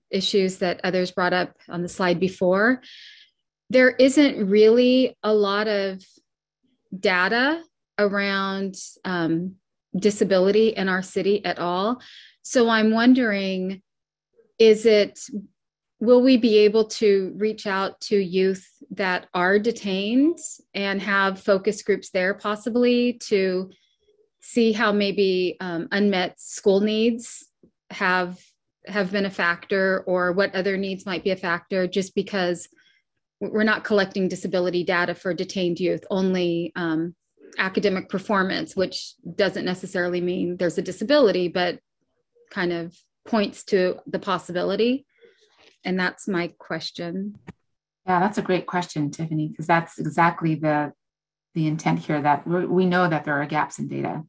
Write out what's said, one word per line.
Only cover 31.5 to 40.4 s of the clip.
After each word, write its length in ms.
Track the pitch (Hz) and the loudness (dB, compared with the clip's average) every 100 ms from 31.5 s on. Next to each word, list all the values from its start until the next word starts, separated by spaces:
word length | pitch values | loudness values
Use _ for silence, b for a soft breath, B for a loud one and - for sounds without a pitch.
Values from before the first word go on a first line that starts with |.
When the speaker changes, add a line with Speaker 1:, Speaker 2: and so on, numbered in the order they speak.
| 170 - 190 180 | -4 -4 -4 -2
Speaker 1:
just 300 | 196 185 - | -2 -4 -4
because 520 | 190 202 175 170 - _ b b b _ _ - | -4 -2 -2 -2 -8 _ b b b _ _ -12
w-, 140 | 202 214 | -6 0
we're 80 | |
not 200 | 214 214 | 0 0
collecting 440 | - 208 190 196 185 | 0 0 0 0 -2
disability 560 | 180 190 180 180 175 | -2 -4 -2 -2 -2
data 300 | 175 175 175 | 0 0 0
for 200 | 175 196 | -4 -6
detained 460 | 170 185 196 180 175 | -6 -6 -4 -4 -2
youth, 240 | 180 165 - | -2 -2 -4
only, 640 | 196 190 185 175 170 170 - | -2 0 0 0 -2 -4 -6
um, 380 | 170 160 170 - _ _ - - | -4 -4 -4 -10 _ _ -10 -4
academic 520 | 190 190 196 190 190 | -4 0 0 -2 -4
performance, 680 | 190 - 202 185 175 160 190 | -8 -2 -2 0 -2 -6 -4
which 400 | 180 - - - 170 170 | -4 -6 -14 -18 -10 -2
doesn't 300 | 190 - 185 | -2 -2 -4
necessarily 560 | 180 185 185 175 180 | -6 -6 -4 -4 -2
mean 340 | 175 185 | -2 -4